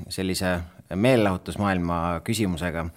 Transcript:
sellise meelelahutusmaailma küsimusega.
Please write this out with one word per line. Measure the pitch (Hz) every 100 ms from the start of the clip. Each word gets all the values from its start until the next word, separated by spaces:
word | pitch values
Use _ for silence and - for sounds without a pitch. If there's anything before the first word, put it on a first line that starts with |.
| -
sellise | - 95 92 92 87 82 - -
meelelahutusmaailma | 92 123 123 101 90 - 85 101 92 85 85 87 85
küsimusega. | 95 107 101 85 87 80 85